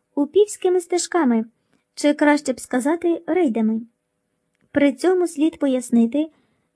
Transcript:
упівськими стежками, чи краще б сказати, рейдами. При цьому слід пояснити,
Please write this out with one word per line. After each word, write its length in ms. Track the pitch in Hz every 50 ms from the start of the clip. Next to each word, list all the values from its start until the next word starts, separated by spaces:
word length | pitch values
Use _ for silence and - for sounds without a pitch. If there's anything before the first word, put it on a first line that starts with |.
| _ _ _
упівськими 640 | - 285 285 - 370 415 415 - - - 370 359 359
стежками, 640 | 349 - - 349 349 - - 349 320 247 233 226 220 226 _ _ _ _ _ _ _ _ _
чи 200 | - - 294 294
краще 380 | 294 302 294 294 294 294 - 254
б 80 | -
сказати, 640 | - - - 254 233 277 330 339 - 339 339 330 -
рейдами. 540 | - 302 370 359 277 214 226 220 214 220 226 233 - _ _ _ _ _ _ _ _ _ _ _ _ _ _ _ _ _
При 200 | 294 285 285 277
цьому 340 | 277 - 349 381 370 359
слід 320 | 339 339 285 294 320 320 -
пояснити, 680 | - 277 254 254 240 - - 233 226 233 233 285 311 311 _ _ _ _ _ _ _ _ _